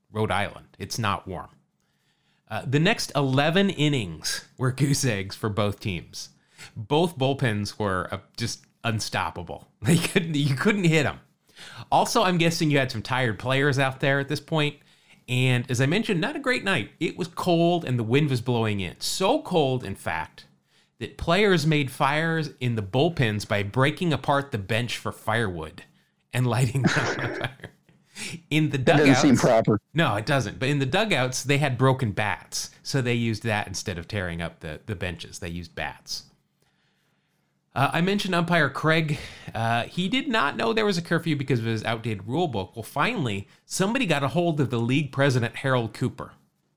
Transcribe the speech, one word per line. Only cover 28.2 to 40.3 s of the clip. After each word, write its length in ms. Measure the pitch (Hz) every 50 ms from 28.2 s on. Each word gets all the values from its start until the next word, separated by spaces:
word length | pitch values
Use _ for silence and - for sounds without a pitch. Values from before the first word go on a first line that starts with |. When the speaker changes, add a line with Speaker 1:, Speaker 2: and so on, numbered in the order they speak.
| - - - - - _
Speaker 1:
In 200 | 147 156 156 147
the 80 | 139 139
Speaker 2:
That 180 | 123 - 160
doesn't 180 | 143 151 139 131
seem 200 | 127 - 147 123
Speaker 1:
dugouts 60 | 110
Speaker 2:
proper. 400 | - 147 120 113 110 - 110 101 - _ -
Speaker 1:
No, 220 | 147 170 135 104
it 100 | 104 110
doesn't. 320 | 143 143 139 107 101 87 87
But 120 | 131 131
in 100 | 147 143
the 60 | 135
dugouts, 580 | 131 120 185 226 214 180 131 127 127 131 - -
they 140 | 127 143 135
had 200 | 151 143 123 110
broken 320 | 131 135 131 131 127 107
bats. 600 | 92 - 107 104 90 - - - - - - - - - _
So 180 | - - 139
they 140 | 120 120 120
used 300 | 117 117 117 110 107 -
that 240 | 117 107 104 104 -
instead 280 | 98 - - - 92
of 120 | 85 82 -
tearing 340 | - 104 92 87 85 82 85
up 160 | 80 - -
the, 220 | - 80 76 71 -
the 100 | - 107
benches. 420 | 85 92 90 85 - - 85 80 -
They 120 | - 85
used 260 | 85 87 85 - -
bats. 480 | - 78 71 67 - _ - - - - - _ _ _ _ _ _ _ _ _ _ _ _ _ _ _ _ _ _ _ _ _ _ _ _ _ _ _ _ _
Uh, 140 | - 131 131 -
I 80 | 160
mentioned 340 | 175 185 202 202 - 185 180
umpire 340 | 170 170 170 175 170 151 135
Craig. 500 | 135 - - 151 160 165 160 151 151 - - - - - - - -
Uh, 300 | 113 113 113 117 117 113
he 240 | - - 175 180 190
did 180 | 226 262 -
not 300 | 302